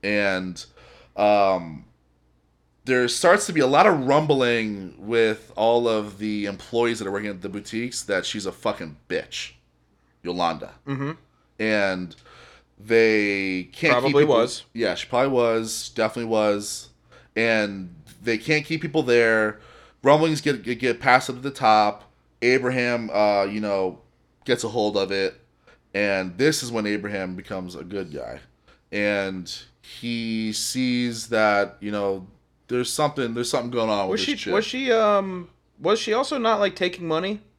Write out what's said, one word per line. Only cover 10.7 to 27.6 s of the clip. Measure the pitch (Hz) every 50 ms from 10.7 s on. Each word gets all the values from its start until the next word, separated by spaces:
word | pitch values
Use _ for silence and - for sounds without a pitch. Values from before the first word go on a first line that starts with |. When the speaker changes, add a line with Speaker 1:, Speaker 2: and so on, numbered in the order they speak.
| - _ _
Speaker 2:
Mm-hmm. | 139 139 131 139 143 160 - _ _ _ _ _ _ _ _
Speaker 1:
And | 110 110 107 104 101 98 95 92 90 87 - _ _ - - - - - - - _ _ _ _
they | 101 107 113 113 113 110 110 107 104 101 101 98 95 95 92 92 90 - -
can't |
keep | - 160 160 131
Speaker 2:
Probably | 123 127 151 139 143 147
Speaker 1:
people | 147 135
Speaker 2:
was. | 113 120 123 - - - _ _
Speaker 1:
Yeah, | 117 113 98 87
she | - - -
probably | - 120 131 139
was. | 135 123 120 117 113 113 113 110 113 - - -
Definitely | - - 110 110 - 123 117 113
was. | 110 107 107 107 104 104 101 - - - - - _ _ _ _ _ - _ _ _
And | 110 113 117 113 110 104 101 101 98 95 87 87 - - - - _ 95
they | 117 113
can't | 110 - - 156 151 151
keep | - 160 156 165
people | 165 139 160 139
there. | 123 120 120 117 113 113 110 107 107 104 - - - - - - - _ _ -
Rumblings | 131 143 151 156 165 156 151 -
get, | 151 139 117 92
get, | 117 123 117
get | 127 127 117 120
passed | - 135 123 131 131 -
up | 131
to | 123 127
the | 139
top. | 135 - 131 110 107 107 104 104 104 - - _ _ _ _ _ _ _ -
Abraham, | 120 127 131 123 123 127 127 123 123 120 120 117 107
uh, | - 104 104 104 104 101 98
you | 98 101 107
know, | 107 104 101 98 95 92 - - _ _ _ _ _ _ _ _ _
gets | - 131 120 -
a | 113
hold | 107 120 107 104 98 101
of | 98 92
it. | 98 98 95 92 - - _ _ _ _ _ _ - _ _ _ _
And | 98 104 101 98 95 92 92 87
this | 90 131 151 156 151 -
is | 120
when | 117 113 107
Abraham | 104 104 104 92 104 104 98 95 90 92
becomes | 90 90 - 104 95